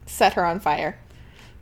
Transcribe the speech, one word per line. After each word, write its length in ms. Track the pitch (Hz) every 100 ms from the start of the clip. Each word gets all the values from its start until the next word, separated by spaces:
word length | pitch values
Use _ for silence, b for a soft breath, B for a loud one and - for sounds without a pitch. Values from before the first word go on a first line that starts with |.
| -
set 280 | - 196
her 100 | 208 175
on 140 | 175
fire. 380 | 156 147 151 - - b b b b b